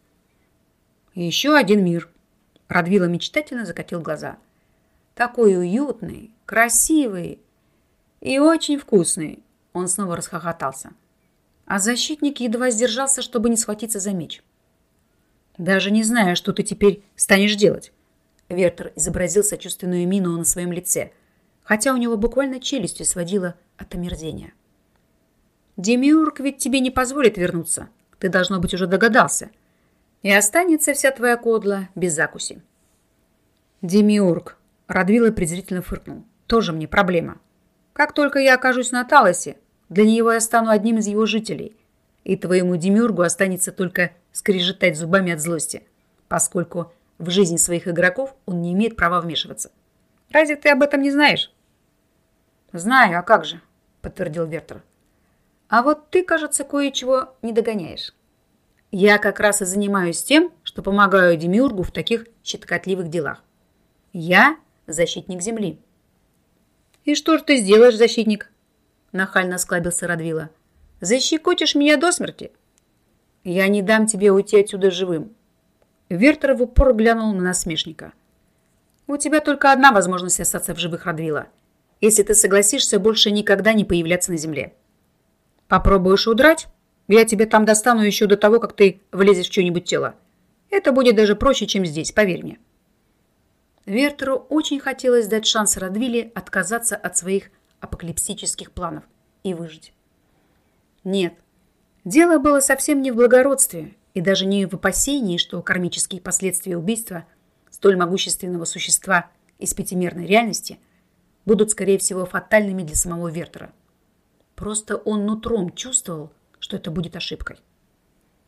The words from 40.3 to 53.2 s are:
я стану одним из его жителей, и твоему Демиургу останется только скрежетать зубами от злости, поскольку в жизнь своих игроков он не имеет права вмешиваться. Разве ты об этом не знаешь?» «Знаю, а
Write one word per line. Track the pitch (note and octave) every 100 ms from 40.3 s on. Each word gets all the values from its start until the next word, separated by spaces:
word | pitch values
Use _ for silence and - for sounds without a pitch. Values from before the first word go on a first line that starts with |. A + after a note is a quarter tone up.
я | A3+
стану | A3+ A#3 A3+
одним | G#3+ G#3+ A3+
из | G3+
его | G#3 A3
жителей, | A3 A3 D3+ - - _ _ _ _
и | - F#3+
твоему | E3 F3+ F3+ F3+
Демиургу | F3+ G3+ A#3 F3
останется | E3+ - F#3+ F3+ -
только | F3+ F#3 F3+ F3 - _
скрежетать | - - F#3 F3+ F#3+ F#3 D#3
зубами | E3 F#3+ F3+
от | E3+
злости, | D#3 E3 - - - _ _ _ _
поскольку | F3 - F#3 E3+ F3+ D#3+ _ _ -
в | E3+
жизнь | F3+ F#3 E3
своих | - F3 F3+
игроков | E3+ F3+ F3+ C4+ - -
он | F3
не | E3+
имеет | F#3 A3 A3+
права | F3 F3
вмешиваться. | E3+ C#3+ - C3+ - _ _ _ _ _ _
Разве | D4 D4+ D4
ты | D4
об | C#4+
этом | C#4+ C#4+
не | C#4
знаешь?» | C#4 D4 F3 - _ _ _ _ _ _ _ _ _ _ _ _
«Знаю, | F3+ F#3 C4 A3
а | E3+